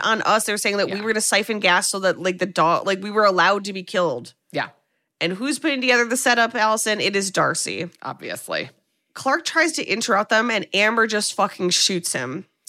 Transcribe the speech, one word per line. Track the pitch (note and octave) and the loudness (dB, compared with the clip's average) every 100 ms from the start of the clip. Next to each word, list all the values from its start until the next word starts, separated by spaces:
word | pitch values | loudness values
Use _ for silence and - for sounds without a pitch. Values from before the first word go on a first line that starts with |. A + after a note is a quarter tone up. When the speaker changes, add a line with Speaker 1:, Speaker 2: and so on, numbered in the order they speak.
Speaker 1:
on | G#3 A3 | 0 0
us. | - G#3+ | 2 2
They | G#3+ | 2
were | G#3 | -2
saying | G#3+ G3+ | -2 0
that | G3 | -2
we | G3+ | -2
Speaker 2:
Yeah. | |
Speaker 1:
were | G#3+ | -2
gonna | G#3+ | 0
siphon | - G3+ G#3+ G#3+ | 2 0 0 0
gas | F#3+ F3+ G3+ | 2 2 2
so | G3 | 0
that, | F#3+ E3 | 0 0
like, | F#3 F#3 | -2 -2
the | F#3+ | -2
dog, | F3+ D#3+ E3 F#3+ | 2 2 2 0
like, | F#3+ | -4
we | G#3 | -2
were | G#3 | 2
allowed | G#3 F3+ F3 G3+ | 4 6 4 2
to | G3+ | -2
be | F#3+ | -8
killed. | F3+ F#3+ F3 A#2+ - - _ | -4 0 0 0 -8 -20 _
Speaker 2:
Yeah. | D3 A2+ - _ _ _ - | -6 -6 -8 _ _ _ -6
Speaker 1:
And | E3 | -4
who's | F#3 C4+ C#4 | -4 -4 -2
putting | D#4+ C4+ | -2 0
together | B3+ B3 A#3+ | 2 2 2
the | B3+ | 0
setup, | C4 A#3+ A#3 | 2 2 2
Allison? | A#3+ A3 A3 A3 G#3 | 2 2 2 0 0
It | D#3+ | 0
is | G3 G3 | 0 -2
Darcy. | F3+ C#3+ - - G2 F3 - | 0 0 0 -4 -6 -8 -10
Speaker 2:
Obviously. | - - A#2 - - D#2 C3 - _ _ _ | -12 -12 -10 -10 -6 -6 -6 -12 _ _ _
Speaker 1:
Clark | - C4+ D#4+ | -6 -2 0
tries | E4 E4 D#4+ | 0 0 0
to | - - | 0 -4
interrupt | G3 A3+ G3 G#3+ | -4 0 0 2
them, | A3 A#3 | 2 2
and | G#3+ - | 0 -2
Amber | F#3+ G#3+ A3+ A3+ | 2 2 2 2
just | G#3+ G#3 | 0 -2
fucking | - G3 - F3+ | -2 -2 0 0
shoots | F3+ - F#3 - | 2 2 0 -2
him. | C3+ B2+ D#3 - _ | -4 -4 -8 -12 _